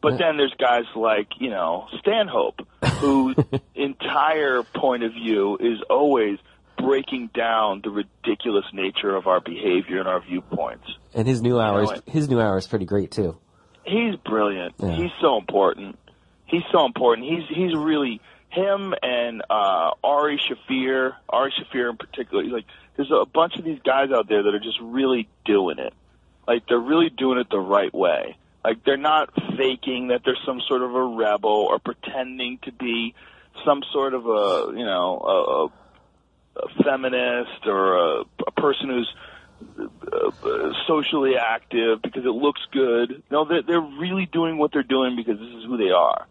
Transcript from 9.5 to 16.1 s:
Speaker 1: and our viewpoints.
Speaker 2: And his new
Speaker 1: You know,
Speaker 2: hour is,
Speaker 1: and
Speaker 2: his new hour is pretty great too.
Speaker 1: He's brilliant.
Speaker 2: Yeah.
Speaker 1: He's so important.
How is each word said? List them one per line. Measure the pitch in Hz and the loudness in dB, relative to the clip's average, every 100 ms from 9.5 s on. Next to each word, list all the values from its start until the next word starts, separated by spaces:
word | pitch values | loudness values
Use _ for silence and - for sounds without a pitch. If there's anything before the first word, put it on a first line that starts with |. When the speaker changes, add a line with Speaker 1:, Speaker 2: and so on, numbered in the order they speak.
| 85 104 90 92 92 | -4 0 0 0 -4
Speaker 1:
and | 92 | -2
our | 92 | -4
viewpoints. | 85 87 - - 62 58 - - _ | -4 -8 -6 -6 -6 -8 -16 -18 _
Speaker 2:
And | - 113 | -2 0
his | 127 | 2
new | 120 | 2
Speaker 1:
You | 123 | 2
know, | |
Speaker 2:
hour | 110 101 | 2 2
is, | 104 | 0
Speaker 1:
and | - - | -2 -4
Speaker 2:
his | 156 147 | -2 2
new | 123 | 2
hour | 110 95 | 2 0
is | - | -2
pretty | 110 92 | -4 0
great | 101 92 | -2 -2
too. | - 92 80 _ _ _ _ | -2 -2 -4 _ _ _ _
Speaker 1:
He's | - 208 233 185 | -4 -2 -2 -4
brilliant. | - 110 104 95 87 - | -4 0 0 -2 -8 -6
Speaker 2:
Yeah. | 95 80 | -4 -2
Speaker 1:
He's | 170 - | -4 0
so | 165 117 | 2 2
important. | 95 101 92 - 101 - _ | 0 2 2 0 -10 -16 _